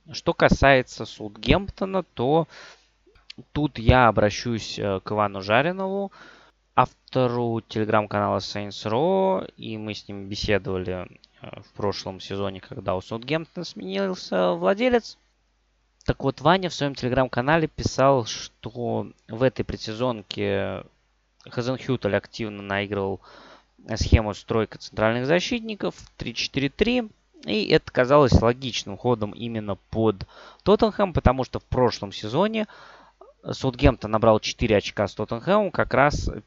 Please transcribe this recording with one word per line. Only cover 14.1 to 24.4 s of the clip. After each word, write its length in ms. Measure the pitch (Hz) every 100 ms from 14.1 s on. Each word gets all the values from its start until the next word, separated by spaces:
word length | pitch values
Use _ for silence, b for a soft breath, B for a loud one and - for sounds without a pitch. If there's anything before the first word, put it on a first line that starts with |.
| 180 - 185 180
владелец. 680 | 170 185 196 254 240 - - _ _ _ _ _ _ _ _ -
Так 180 | -
вот, 160 | 135 -
Ваня 280 | 143 190 180
в 40 | -
своём 180 | 143
Telegram-канале 760 | 131 127 127 127 123 135 165 156
писал, 580 | - - - 135 135 110
что 840 | - - _ 113 123 117 113 101 - -
в 140 | 113
этой 240 | 131 - -
предсезонке 1160 | 104 - 110 127 110 - 110 101 98 95 95 - _ _ _ _ _ -
Хазенхютель 640 | - 120 127 - 120 101 98
активно 460 | - - 110 101
наигрывал 600 | 101 98 101 101 98 98 B B B B B _ - -
схему 380 | - - 107
с 100 | 95